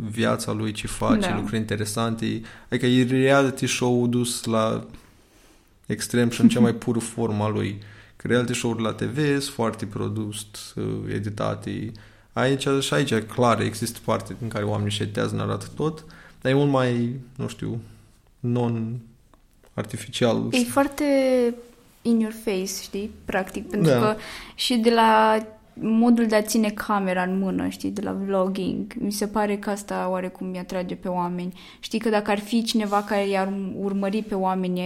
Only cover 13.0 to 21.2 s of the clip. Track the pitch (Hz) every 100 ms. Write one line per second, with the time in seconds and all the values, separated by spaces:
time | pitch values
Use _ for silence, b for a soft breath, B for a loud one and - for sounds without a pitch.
13 | 139 113 110 - 120 107 107 - 113 -
14 | - 110 - 95 113 107 104 104 104 101
15 | 104 107 110 107 107 107 - - 151 156
16 | - B B B 127 135 143 135 127 120
17 | 120 131 - - 113 - 107 113 - b
18 | b b _ _ 123 123 120 113 113 120
19 | - - _ _ _ _ - - 107 117
20 | - - 120 110 117 247 240 277 277 277
21 | 294 277